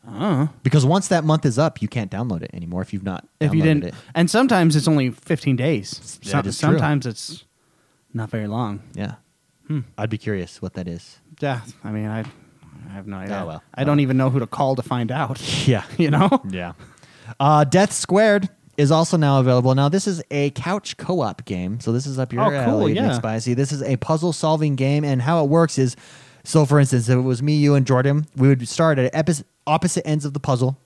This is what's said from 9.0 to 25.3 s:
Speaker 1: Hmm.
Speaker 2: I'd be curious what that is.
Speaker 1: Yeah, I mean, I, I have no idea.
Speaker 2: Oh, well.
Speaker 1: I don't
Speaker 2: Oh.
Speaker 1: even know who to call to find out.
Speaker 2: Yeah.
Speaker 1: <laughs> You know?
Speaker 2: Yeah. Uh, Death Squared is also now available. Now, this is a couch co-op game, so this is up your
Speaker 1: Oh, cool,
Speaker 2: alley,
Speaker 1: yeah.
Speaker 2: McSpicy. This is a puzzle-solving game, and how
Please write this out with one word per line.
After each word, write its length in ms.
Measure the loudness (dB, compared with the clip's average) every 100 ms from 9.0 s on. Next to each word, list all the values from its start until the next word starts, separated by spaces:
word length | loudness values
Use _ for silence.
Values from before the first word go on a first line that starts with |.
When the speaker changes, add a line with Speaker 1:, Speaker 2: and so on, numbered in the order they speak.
| -10 -12 _ _ _ _ _
Speaker 1:
Hmm. 140 | -8 -8 -8
Speaker 2:
I'd 120 | -6
be 80 | -6
curious 440 | -6 -6 -8 -10
what 120 | -12
that 160 | -10 -10
is. 300 | -12 -16 -20 _ -10
Speaker 1:
Yeah, 220 | -6 -6 -10 -16 -10
I 60 |
mean, 160 | -8 -6
I, 120 | -8
I 720 | -10 -16 _ _ -20 -20 -18
have 160 | -16 -12
no 80 | -12
idea. 220 | -10 -8
Speaker 2:
Oh, 60 | -8
well. 160 | -12 _
Speaker 1:
I 120 | -6 0
don't 140 | 2
Speaker 2:
Oh. 40 |
Speaker 1:
even 140 | 2 2
know 120 | 2
who 100 | 0
to 80 | -4
call 280 | -4 -2 -2
to 60 |
find 300 | -4 -4 -4
out. 280 | -4 -6 -6 -6 -2 2
Speaker 2:
Yeah. 180 | 0 -2
Speaker 1:
<laughs> 60 | -2
You 140 | 0
know? 300 | 4 4 2 -2
Speaker 2:
Yeah. 240 | -8 -8 -12 -20 _ -20 -20 -20 0
Uh, 240 | 4 4
Death 300 | 4 4 2
Squared 560 | -2 0 2 4 2 0 _ _ 0
is 160 | 2
also 240 | 4 2 2
now 240 | 4 4
available. 340 | 4 4 4 4
Now, 120 | 2
this 200 | 2 -2
is 140 | -6 -4
a 180 | -2 -2
couch 460 | -2 -6 -6 -6 -12
co-op 480 | -4 -2 -2 -6 -8
game, 340 | -6 -6 -6
so 120 | -2
this 120 | -2 -2
is 140 | -6
up 140 | -4
your 100 | 0
Speaker 1:
Oh, 60 | 0
cool, 320 | 0 0 0
Speaker 2:
alley, 120 | 0
Speaker 1:
yeah. 140 | 2 0 0
Speaker 2:
McSpicy. 380 | -2 -4 -2 0
This 160 | 0
is 100 | -2
a 120 | -2 -4
puzzle-solving 800 | 0 -2 0 -2 0 0 0 0
game, 280 | 0 0 0
and 160 | 0
how 220 | 2